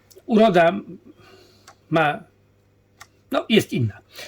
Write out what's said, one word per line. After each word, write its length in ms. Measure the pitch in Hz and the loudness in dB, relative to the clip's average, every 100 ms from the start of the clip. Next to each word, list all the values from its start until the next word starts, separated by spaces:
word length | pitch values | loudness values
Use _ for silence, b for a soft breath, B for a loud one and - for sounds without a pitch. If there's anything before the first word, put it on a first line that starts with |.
| b - - | b -20 -2
uroda 480 | 214 220 175 170 196 - - - - b b b b b _ _ | 2 4 4 2 0 -12 -20 -20 -20 b b b b b _ _
ma, 340 | 160 151 170 - _ _ _ _ _ _ _ - _ _ | -2 0 -4 -14 _ _ _ _ _ _ _ -20 _ _
no, 140 | 277 349 | -8 0
jest 240 | 214 - | -2 0
inna. 280 | 185 113 - _ B | -4 -6 -8 _ B